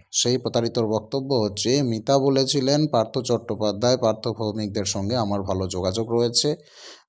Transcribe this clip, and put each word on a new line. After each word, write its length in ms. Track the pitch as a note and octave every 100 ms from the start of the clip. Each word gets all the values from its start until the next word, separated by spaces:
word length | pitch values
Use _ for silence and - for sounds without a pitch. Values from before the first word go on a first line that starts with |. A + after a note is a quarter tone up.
| -
সেই 260 | - A#2+ B2+
প্রতারিতর 480 | A#2+ A#2 A#2 B2 A2
বক্তব্য 480 | G#2+ G#2+ C#3 C3+
হচ্ছে, 480 | C3 G#2 G2 A2 C3+
মিতা 360 | C3 A2+ A2 C#3
বলেছিলেন, 680 | C3+ C3+ C3 D3 C3 D3 D3+
"পার্থ 320 | A#2+ A2 C3+
চট্টোপাধ্যায়, 760 | A#2+ A#2 A#2 G2+ G#2+ G2+ A#2+ B2+
পার্থ 320 | A#2 G#2+ A#2+
ভৌমিকদের 560 | G#2+ G#2+ A2 G#2+ G#2
সঙ্গে 320 | F#2+ G#2 G2 B2
আমার 260 | G#2 G2+
ভালো 260 | G2 F#2+ F#2+
যোগাযোগ 440 | F2+ F#2 G2+ A2+
রয়েছে, 440 | A#2 A#2+ A#2 D3 D#3 - - - -